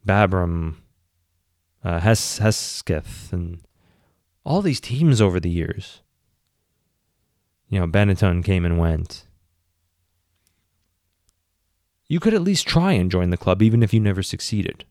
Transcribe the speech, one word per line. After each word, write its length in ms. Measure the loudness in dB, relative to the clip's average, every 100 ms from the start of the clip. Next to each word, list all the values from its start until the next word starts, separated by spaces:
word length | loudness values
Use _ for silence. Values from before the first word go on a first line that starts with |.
| 2
Babram, 680 | 2 2 2 -2 -2 -6 -10 _ _ _ _ _ _ _ _ _ _
uh, 160 | -6 0
Hes-, 380 | 2 2 0 -2
Hesketh, 960 | -2 -2 -8 -10 -6 -6 -6 -18 -10
and 280 | -8 -8 -12 _ _ _ _ _ _ _ _
all 180 | -4 -2
these 180 | 0 -4
teams 400 | -6 0 4 4
over 200 | 4 2
the 100 | -2
years. 520 | -2 -4 -8 -12 -20 _ _ _ _ _ _ _ _ _ _ _ _ _ _ _ _ _
You 120 | -4
know, 80 | 0
Benetton 580 | 2 2 2 2 0 0
came 180 | 0
and 140 | 2 2
went. 480 | 2 0 -4 -12 _ _ _ _ _ _ _ _ _ _ _ _ _ _ _ _ _ _ _ _ _ _ _ _ _ _ _ _ _
You 120 | 0
could 160 | 0 0
at 80 |
least 240 | 0 -2 2
try 260 | 2 2
and 160 | 2 2
join 220 | 0 0
the 60 | 0
club, 260 | 0 4
even 180 | 4 4
if 100 | 2
you 80 | 2
never 220 | 2 -2
succeeded. 640 | -6 -8 -6 -4 -4 -8 -20